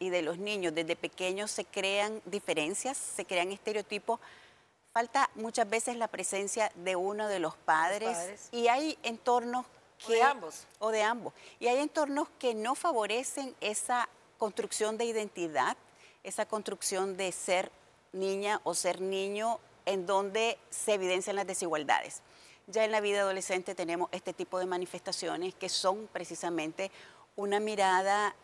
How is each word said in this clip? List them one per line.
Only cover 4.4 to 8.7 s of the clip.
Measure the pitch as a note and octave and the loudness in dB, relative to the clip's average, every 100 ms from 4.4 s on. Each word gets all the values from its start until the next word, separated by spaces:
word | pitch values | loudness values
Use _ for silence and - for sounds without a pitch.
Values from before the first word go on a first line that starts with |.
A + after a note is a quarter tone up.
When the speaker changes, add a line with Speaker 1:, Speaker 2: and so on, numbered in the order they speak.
| - - _ _ _ | -20 -20 _ _ _
Speaker 1:
falta | A3+ A#3+ C#4 C4+ G3+ | -2 0 2 2 0
muchas | A3 A3+ G#3+ | -4 0 2
veces | A3+ A#3+ A#3+ | 0 0 -2
la | A3+ | -4
presencia | - F#3 G3 G3 A3+ G#3+ | -4 -4 -2 -2 0 -2
de | F3+ F3+ F3+ | -2 -2 0
uno | F#3 G#3 G#3+ | 0 -2 -2
de | G3 | 0
los | D#3+ | -2
padres, | - - D#3+ E3+ G3+ A3 A#3 | -2 2 4 4 2 -2 -2
Speaker 2:
padres. | F3+ G#3+ - | -6 -10 -8
Speaker 1:
y | A#3+ | 2
hay | A#3 | 4